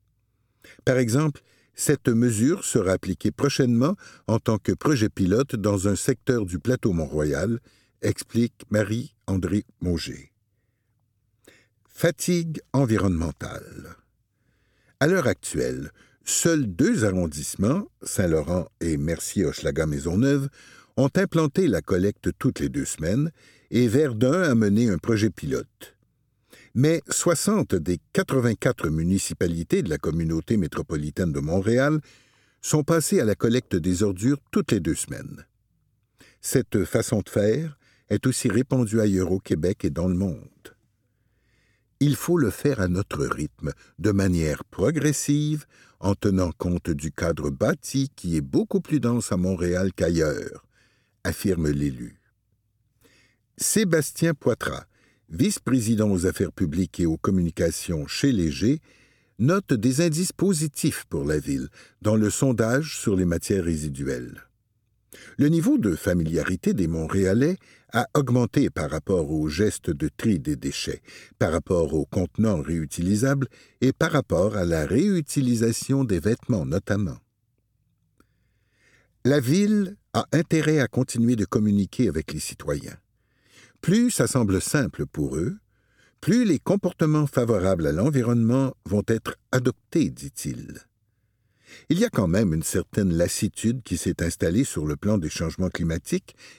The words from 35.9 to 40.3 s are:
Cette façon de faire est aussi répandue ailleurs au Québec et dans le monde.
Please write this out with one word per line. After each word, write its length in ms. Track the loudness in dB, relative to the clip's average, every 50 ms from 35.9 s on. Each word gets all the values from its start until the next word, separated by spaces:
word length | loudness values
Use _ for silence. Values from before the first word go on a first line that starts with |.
| _ _ _ _ _ _ -20 _ _ _ -6
Cette 420 | 0 0 0 0 0 0 -2 -2
façon 380 | 0 0 -2 0 0 -2 -2 -2
de 80 | -2
faire 480 | -2 0 2 2 0 0 -2 -8 -10 _ _ _ _ _ _ -4
est 160 | -4 -2 0
aussi 240 | 0 -2 0 0 0
répandue 500 | 0 0 0 0 0 0 0 0 0 2
ailleurs 320 | 2 2 2 2 0 0 -2
au 60 | -2
Québec 480 | -2 -2 -4 -2 0 -2 -2 -2 -4
et 40 | -4
dans 160 | -2 -2 -2
le 100 | 0 0
monde. 340 | 0 -2 -2